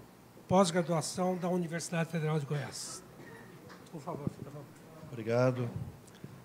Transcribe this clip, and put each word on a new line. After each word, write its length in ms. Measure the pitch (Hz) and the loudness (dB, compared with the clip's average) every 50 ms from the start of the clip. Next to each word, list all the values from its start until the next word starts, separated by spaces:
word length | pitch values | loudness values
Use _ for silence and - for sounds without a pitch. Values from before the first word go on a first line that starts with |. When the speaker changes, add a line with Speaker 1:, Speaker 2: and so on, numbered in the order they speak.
| - - - - - - - - - | -16 -20 -20 -20 -20 -20 -20 -10 0
Speaker 1:
pós-graduação 880 | - 180 190 202 170 160 185 165 156 170 156 - - - 190 180 185 185 | 6 8 8 8 8 6 2 2 4 2 0 0 -2 -2 0 2 2 2
da 100 | 175 175 | 0 0
Universidade 600 | 175 180 180 170 156 165 165 - - 175 170 165 160 | 2 2 2 0 0 -2 -4 -4 -2 0 0 0 0
Federal 300 | - 165 151 156 156 156 | 0 0 2 2 2 2
de 80 | 139 | 0
Goiás. 560 | 127 151 143 127 107 - - - - - - - - - - - - - - - - - - - - - - - - | 0 -2 -2 -2 -4 -6 -8 -10 -10 -10 -12 -14 -16 -18 -18 -16 -16 -16 -16 -16 -18 -18 -18 -18 -18 -18 -18 -16 -14
Por 100 | - 156 | -12 -10
favor, 260 | 131 180 156 139 143 139 - | -8 -8 -6 -2 -2 -2 -4
fica 140 | - - 139 | -4 -12 -12
à 40 | 135 | -12
vontade. 540 | 147 139 - - - - - - - - - | -14 -14 -14 -18 -20 -18 -18 -16 -16 -14 -10
Speaker 2:
Obrigado. 580 | 131 117 110 113 113 120 127 131 123 123 123 117 - - - - - - - - - - - - - - | -8 -4 0 2 6 6 6 6 6 4 -2 -2 -2 -6 -6 -8 -10 -14 -18 -20 -20 -16 -16 -16 -16 -16